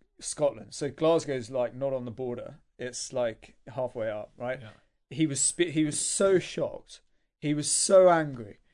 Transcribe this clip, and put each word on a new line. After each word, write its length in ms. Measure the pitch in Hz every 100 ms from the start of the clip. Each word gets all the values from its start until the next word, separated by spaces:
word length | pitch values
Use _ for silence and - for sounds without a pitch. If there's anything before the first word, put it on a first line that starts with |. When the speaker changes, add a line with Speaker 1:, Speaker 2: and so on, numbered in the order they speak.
| _ -
Speaker 1:
Scotland. 540 | - - 147 127 107
So 160 | - 143
Glasgow's, 600 | 117 156 165 147 131 117
like, 260 | 131 120 123
not 180 | 139
on 120 | 131 123
the 60 |
border. 440 | 110 127 117 - 143 _ -
It's, 340 | 127 123 -
like, 420 | 131 120 113 - _ -
halfway 360 | 117 127 123 110
up, 220 | 107 104 -
right? 220 | 123 131
Speaker 2:
Yeah. 80 | 107 - _ _ -
Speaker 1:
He 180 | 120 156
was 140 | 135
spe-, 300 | - - 175
he 120 | 147 151
was 140 | -
so 400 | - - 196 190
shocked. 600 | - - 135 - - - _ _ _ _
He 140 | 147
was 160 | 147 147
so 400 | - - 196 185
angry. 500 | 165 151 123 104 - _